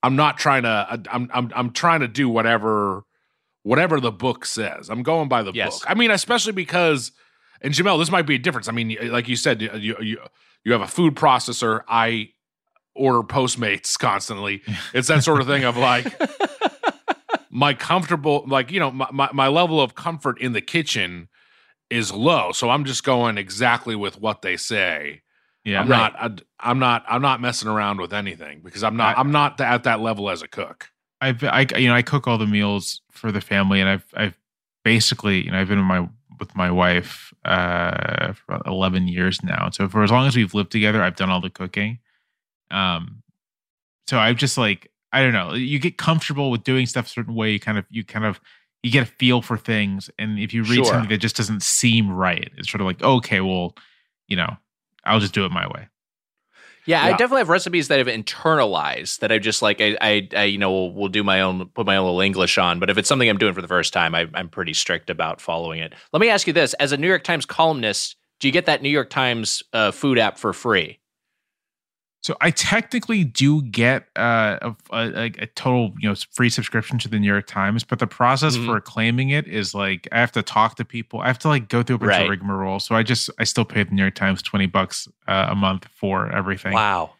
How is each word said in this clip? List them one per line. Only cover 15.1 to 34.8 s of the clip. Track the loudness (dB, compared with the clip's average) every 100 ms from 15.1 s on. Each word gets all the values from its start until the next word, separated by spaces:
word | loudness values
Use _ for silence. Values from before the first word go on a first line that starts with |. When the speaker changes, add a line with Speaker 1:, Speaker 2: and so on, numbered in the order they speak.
| 2
Speaker 1:
sort | 4 2
of | 2
thing | 0
of, | 0 2
like, | 2 2 0 -4 -6 -2 -6 -2 -4 -2 -6 -6 -6 -8 _ -8 _
my | 0 0
comfortable, | 0 0 0 0 -2 2 0 2
like, | -2 0
you | -2
know, | -2
my, | -2 -6
my, | -2 -2
my | 2 2
level | 4 2 2
of | 0
comfort | -2 -8 -6 -4 -4
in | -4
the | -4
kitchen | -2 -4 -2 -2 -4 -6 -16 _ _ _ _ _ _
is | -4 -4
low. | 0 2 2 0
So | -2 0
I'm | 0
just | 0 -4
going | 0 2 2 -2
exactly | -6 -2 0 0 -2
with | -6 -6 -4
what | -4 -4
they | -4 -6
say. | -4 -2 0 -2 -8 -14 _ _ _ _
Speaker 3:
Yeah. | -4 -2
Speaker 1:
I'm | 2
Speaker 3:
Right. | 4 2
Speaker 1:
not, | -2 -10 -10 _ _
I, | -2
I'm | 0
not, | 2 0 0
I'm | 0
not | 0 0
messing | -2 -4 -2
around | -2 0 -2
with | -4
anything | -6 -6 -10 -16 -18
because | -18 -4
I'm | -2 2
not, | 2 2
Speaker 3:
I |
Speaker 1:
I'm | 2
not | 2 2 0
th-, | 0
at | 2
that | 2 0
level | 0 -2 -4
as | -4
a | -8
cook. | -10 -10 -12 -20 _ _ _
Speaker 3:
I've, | -4 -2
I, | 0 2 2 4
you | 4
know, |
I | 4
cook | 4 0 2
all | 0
the | 2
meals | 2 2 0 -4 -12 _
for | -10 -4
the | -4
family, | -2 0 4 4
and | 2
I've, | 0 -4
I've | -4 -4 -4 _ _ _ _